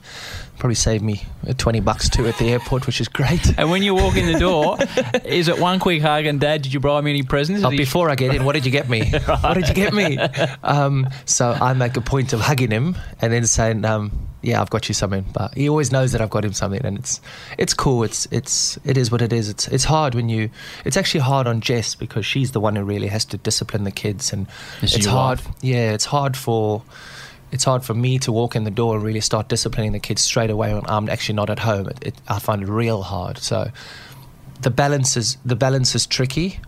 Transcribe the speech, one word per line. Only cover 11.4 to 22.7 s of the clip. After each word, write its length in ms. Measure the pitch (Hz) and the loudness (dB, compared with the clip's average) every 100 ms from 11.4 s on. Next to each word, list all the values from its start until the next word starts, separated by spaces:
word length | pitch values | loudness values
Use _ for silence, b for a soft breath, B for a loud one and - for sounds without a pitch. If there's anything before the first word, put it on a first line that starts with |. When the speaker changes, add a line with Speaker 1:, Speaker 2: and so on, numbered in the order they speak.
| 120 | 0
Speaker 1:
I 220 | 117 127 | 2 2
make 240 | 131 120 123 | 2 0 -2
a 20 | |
point 320 | 110 135 131 | 0 0 0
of 80 | 113 | 0
hugging 300 | 107 139 120 | 2 2 2
him 260 | 110 160 180 B - | 2 0 -4 B -4
and 100 | 117 | 0
then 100 | 117 | 2
saying, 400 | 117 - 113 110 | 2 2 2 2
um, 260 | 107 110 104 - - - | 0 0 -2 -4 -8 -6
"Yeah, 220 | 113 110 | 0 0
I've 80 | 101 | 0
got 180 | 110 - | -2 -2
you 60 | |
something." 320 | 107 98 98 98 | -2 -2 -2 -4
But 220 | - 98 | -4 -4
he 140 | - 147 | -2 0
always 240 | 151 131 | 2 2
knows 200 | 135 127 | 2 2
that 100 | 123 | 0
I've 80 | 110 | 0
got 120 | 107 | 0
him 120 | 101 | -2
something, 260 | 95 101 98 104 | -2 -2 -2 -2
and 120 | 101 | -4
it's, 220 | - - B B B - | -6 -8 B B B -2
it's 160 | - | -2
cool. 280 | - 151 123 | 2 2 2
It's, 220 | 107 - - | 0 -2 -4
it's, 460 | 117 - - - - | -4 -2 -2 -2 -2
it 140 | - 131 | 0 2
is 140 | 117 | 2
what 80 | 117 | 2
it 140 | 117 | 2
is. 160 | 117 104 | 0 -2
It's, 180 | - - | -4 0
it's 160 | 135 | 2
hard 300 | 135 156 147 | 4 4 2
when 160 | 120 117 | 0 0
you, 180 | 113 107 B B B 147 | 0 -2 B B B -2
it's 100 | 196 | 0
actually 240 | 190 170 | 0 2
hard 260 | 131 139 123 | 2 2 2
on 140 | 113 | 0
Jess 340 | - 120 101 | 0 0 -2
because 300 | - - 117 | -6 -6 -4
she's 280 | 98 135 123 | -2 0 0
the 80 | 110 | 0
one 160 | 107 | 0